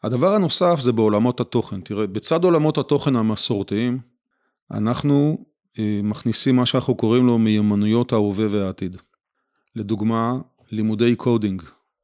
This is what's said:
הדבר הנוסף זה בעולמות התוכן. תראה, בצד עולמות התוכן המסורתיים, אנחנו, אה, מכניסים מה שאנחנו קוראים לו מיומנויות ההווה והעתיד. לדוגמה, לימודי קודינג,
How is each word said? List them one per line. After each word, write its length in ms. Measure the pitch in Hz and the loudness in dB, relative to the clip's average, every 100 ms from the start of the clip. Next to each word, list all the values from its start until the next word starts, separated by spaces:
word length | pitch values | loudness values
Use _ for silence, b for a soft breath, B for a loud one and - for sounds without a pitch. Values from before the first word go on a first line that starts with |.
הדבר 300 | - 123 170 | -2 0 2
הנוסף 460 | 214 175 - 180 165 | 2 0 0 2 2
זה 120 | 123 | 0
בעולמות 480 | 113 107 104 120 123 | 2 2 4 0 0
התוכן. 420 | 117 123 - 98 | -2 -2 -2 -8
תראה, 260 | 85 104 104 | -8 -6 -4
בצד 360 | 98 - 165 | -4 -2 2
עולמות 340 | 180 165 151 151 | 2 2 2 -2
התוכן 380 | 135 143 147 127 | 0 0 2 0
המסורתיים, 840 | 110 107 - 107 95 101 123 127 123 _ _ _ _ _ _ | 0 0 -2 -4 -2 -4 -2 -4 -10 _ _ _ _ _ _
אנחנו, 760 | 107 107 110 143 143 147 165 - _ _ - | -4 -2 -2 2 2 2 -2 -10 _ _ -6
אה, 200 | 107 104 | -4 -2
מכניסים 520 | 104 104 120 110 139 127 | -4 -4 -4 -2 2 2
מה 100 | 120 | 2
שאנחנו 300 | 131 - 120 | 0 -2 -2
קוראים 320 | 110 120 127 | 2 2 4
לו 100 | 117 | 4
מיומנויות 760 | 110 107 104 101 104 113 120 | 2 2 2 2 2 0 2
ההווה 320 | 113 104 98 107 | 0 0 0 -2
והעתיד. 480 | 104 95 92 92 92 _ _ _ _ _ _ _ 113 | -2 -4 -6 -10 -10 _ _ _ _ _ _ _ -12
לדוגמה, 600 | 104 107 107 113 113 131 127 _ _ | -6 -2 0 0 -2 -4 -8 _ _
לימודי 440 | 107 110 107 120 120 | -4 -2 2 2 2
קודינג, 460 | 127 117 104 95 - _ _ _ | 0 0 0 -4 -10 _ _ _